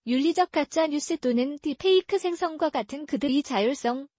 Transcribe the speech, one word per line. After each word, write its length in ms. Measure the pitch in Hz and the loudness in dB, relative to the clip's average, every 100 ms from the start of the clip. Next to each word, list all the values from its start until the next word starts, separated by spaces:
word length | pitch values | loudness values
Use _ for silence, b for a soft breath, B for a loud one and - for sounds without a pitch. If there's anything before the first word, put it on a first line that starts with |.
| 226 | -2
윤리적 440 | 254 311 339 359 | 2 2 2 2
가짜 360 | 311 285 330 320 | 0 0 0 0
뉴스 300 | 294 - 330 | 0 -2 -2
또는 400 | 254 240 269 294 | 0 0 0 -2
딥페이크 600 | 302 262 381 370 - 392 | -6 -2 4 4 4 0
생성과 520 | 359 339 349 311 311 | -2 -2 -4 -2 -2
같은 360 | 269 214 277 302 | -2 -6 -8 -6
그들의 360 | 247 277 277 | -4 0 0
자율성, 680 | - 220 220 285 - 262 277 | 0 0 0 0 -2 -4 -6